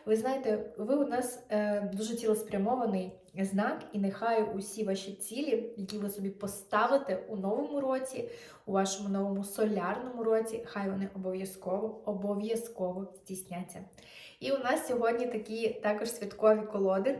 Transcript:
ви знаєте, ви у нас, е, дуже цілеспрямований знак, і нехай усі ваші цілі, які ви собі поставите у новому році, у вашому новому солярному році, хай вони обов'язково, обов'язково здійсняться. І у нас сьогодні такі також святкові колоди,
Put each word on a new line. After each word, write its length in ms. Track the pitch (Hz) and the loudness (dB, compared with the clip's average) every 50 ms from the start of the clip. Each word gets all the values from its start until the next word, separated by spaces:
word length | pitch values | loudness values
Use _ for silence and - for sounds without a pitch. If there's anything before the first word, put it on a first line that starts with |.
| - | 0
ви 100 | 214 220 | 2 2
знаєте, 580 | 220 233 262 269 269 - 220 214 208 - - - | 2 2 0 0 0 0 0 0 0 -2 -6 -8
ви 180 | - 214 226 277 | -4 0 2 4
у 120 | 294 269 | 4 4
нас, 360 | - 233 247 254 247 - - - - | 2 2 0 -2 -2 -6 -10 -4 -2
е, 420 | 214 208 208 208 208 202 202 185 190 | 0 2 2 2 0 0 0 -2 -2
дуже 220 | 196 220 226 233 | -4 -4 -4 -4
цілеспрямований 960 | 233 226 220 214 - - - 208 196 196 226 254 262 233 208 196 185 185 - - - - - - 185 | 0 2 2 2 2 0 0 0 0 2 2 2 2 2 2 2 0 -2 -4 -8 -14 -18 -10 -4 -2
знак, 420 | 196 190 196 190 214 254 320 311 - - | 0 2 2 2 2 2 0 -4 -6 -6
і 80 | - 208 | -2 0
нехай 440 | 196 190 196 - 226 233 226 220 208 208 202 | 0 0 0 0 0 2 4 4 4 2 0
усі 280 | 196 196 - - 220 208 | -4 -6 -6 -4 -2 0
ваші 300 | 190 190 190 - 202 196 | 0 0 0 -2 -6 -8
цілі, 600 | - - - 220 269 302 285 226 220 214 - - | -8 -8 -6 -4 -2 0 2 2 0 0 -4 -6
які 200 | 208 190 - 208 | -8 -8 -6 -4
ви 120 | 208 202 202 | -4 -4 -4
собі 200 | 196 202 196 196 | -4 -4 -6 -6
поставите 920 | 190 - - 196 - - - - - 208 226 240 277 277 - - 185 190 - | -4 -6 -6 -6 -6 -10 -4 0 4 4 6 6 4 4 4 0 -2 -2 -2
у 80 | - 220 | -4 -4
новому 460 | 196 190 196 220 262 294 294 294 285 | -2 0 0 0 0 0 -2 -2 0
році, 480 | 269 262 262 262 262 - - - 233 - - - - - - - _ | 2 2 0 0 -2 -4 -6 -6 -6 -8 -10 -14 -16 -20 -20 -14 _
у 60 | - | 0
вашому 380 | 190 190 196 190 - - 202 196 | 2 2 2 2 0 -2 -2 0
новому 340 | 196 196 196 202 196 196 196 | 0 0 0 0 0 -2 -4
солярному 800 | - - - 220 208 202 185 175 180 214 247 254 - - 233 220 | -4 0 0 2 2 2 0 0 0 -2 -2 -4 -6 -6 -2 2
році, 400 | 226 220 220 220 220 - - - | 4 4 4 2 0 -4 -6 -8
хай 240 | - - 214 196 196 | -6 -6 -4 -2 -2
вони 200 | 196 196 196 196 - | -2 -2 -2 -4 -4
обов'язково, 880 | 190 185 185 185 190 190 190 - - - 180 185 208 220 220 214 - - | -4 -4 -4 -2 -4 -4 -6 -8 -8 -4 -2 0 0 -2 -4 -6 -6 -4
обов'язково 1080 | 214 202 185 196 202 202 196 214 226 226 226 226 - - - 185 180 180 190 196 190 - | -4 -4 -2 -2 -2 0 0 0 0 -2 -2 -2 -6 -4 -4 -4 -2 -2 -4 -8 -8 -12
здійсняться. 680 | - - - 190 180 - - 175 175 180 - - - 196 - - - - - - - - - - _ | -16 -12 -10 -10 -10 -8 -8 -8 -8 -8 -10 -12 -14 -16 -16 -18 -20 -20 -20 -20 -20 -20 -20 -14 _
І 120 | 247 262 | -2 0
у 60 | 277 | 0
нас 300 | 262 240 247 285 311 - | 2 2 2 2 2 0
сьогодні 380 | - 247 233 226 226 233 233 247 | 0 2 4 4 4 4 2 0
такі 440 | 233 220 214 214 220 220 226 233 208 | -2 -2 -4 -4 -4 -2 0 0 0
також 420 | - - - 208 214 214 226 220 | 0 0 0 0 0 0 -2 -4
святкові 500 | - - 208 196 - - 214 214 214 214 214 - | -4 -6 -8 -8 0 6 8 8 8 8 4 -2
колоди, 480 | - 196 196 190 190 190 202 269 277 | 0 2 4 4 4 4 2 2 0